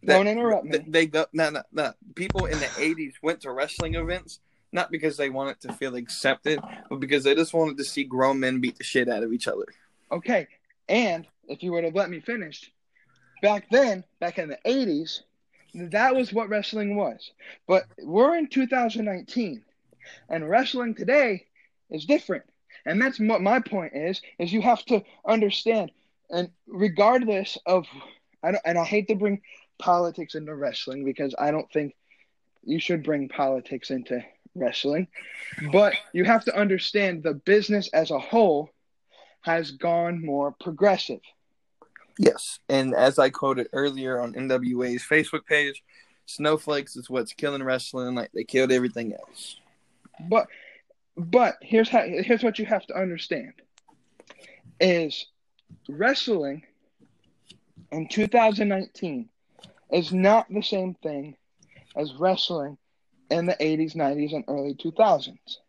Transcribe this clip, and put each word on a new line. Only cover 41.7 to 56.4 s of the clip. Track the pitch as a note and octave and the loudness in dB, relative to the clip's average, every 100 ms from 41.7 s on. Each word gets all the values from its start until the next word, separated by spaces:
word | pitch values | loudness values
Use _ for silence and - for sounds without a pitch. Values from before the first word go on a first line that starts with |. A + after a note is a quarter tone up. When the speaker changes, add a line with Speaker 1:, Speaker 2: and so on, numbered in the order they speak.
| _ _ - _ - | _ _ -20 _ 4
Speaker 1:
Yes, | - - - - _ | 4 4 -8 -14 _
and | C#3 C3 B2 | 0 2 4
as | B2+ C#3 | 4 6
I | C3+ | 2
quoted | - C#3 B2+ A#2 | 2 -2 -2 -2
earlier | C3+ C#3+ C3+ C3 B2 | -2 -2 -2 -6 -4
on | A#2+ A#2+ | -4 -6
N | C3 | -2
W | B2+ B2+ B2 | 0 0 -2
A's | B2+ B2 | -2 -4
Facebook | - D#3 D3+ D#3 - | 2 2 2 -6 0
page, | D3+ C#3+ C#3 _ _ _ _ - | 0 0 -4 _ _ _ _ -18
"Snowflakes | - D3+ D#3 D3+ D3 C#3 B2+ | -2 0 0 0 -4 -4 -14
is | A#2+ | -6
what's | B2+ A2+ | -4 -4
killing | - D3 C#3 | -6 -6 -4
wrestling, | C3 B2+ - B2+ B2+ B2 | -2 -2 -4 -8 -6 -6
like | A#2 | -6
they | - A2+ | -8 0
killed | C3 C3 | 2 4
everything | B2+ B2 A#2 A2+ | 4 2 -4 -8
else." | - - - - - _ _ _ _ _ - E3 | -10 -16 -18 -18 -18 _ _ _ _ _ -16 0
Speaker 2:
But, | G#3+ - - - - _ _ _ - | 0 0 -8 -20 -20 _ _ _ -10
but | E3+ B3 A3 - | 2 4 4 0
here's | - A3 A3+ | 2 2 4
how, | A#3+ | 2
here's | F3 E3+ F#3+ A#3 | 2 -4 0 2
what | A#3 G#3 | 2 -2
you | G#3 | -2
have | G3+ - | -2 -2
to | - | -6
understand, | F#3+ E3 - D#3+ - - _ _ _ _ _ _ - - - - - _ | -4 -6 -6 -6 -8 -20 _ _ _ _ _ _ -20 -20 -20 -20 -20 _
is | F#3 F3 D#3+ - - _ _ _ _ - - | 2 4 0 -6 -12 _ _ _ _ -20 -14
wrestling | C#3+ A3 C#4 - G3 | -2 0 0 0 -2